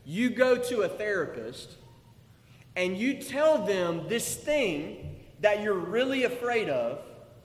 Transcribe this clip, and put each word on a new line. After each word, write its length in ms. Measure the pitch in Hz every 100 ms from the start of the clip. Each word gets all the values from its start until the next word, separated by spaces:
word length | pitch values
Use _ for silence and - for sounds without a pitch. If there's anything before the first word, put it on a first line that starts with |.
| 135
you 240 | 180 247
go 280 | 247 254 247
to 240 | 247 240
a 80 | 180
therapist 880 | - 208 196 143 117 113 127 - - - - - - - - - - - 180
and 220 | 185 190
you 240 | 254 269
tell 380 | - 269 311 294
them 480 | 196 190 175 170 147
this 260 | 226 - -
thing 880 | - 294 220 147 175 - - - - -
that 220 | 208 208
you're 120 | 214
really 520 | 190 170 220 262 269 240
afraid 440 | 247 240 233 175
of, 300 | 131 120 139 - - - -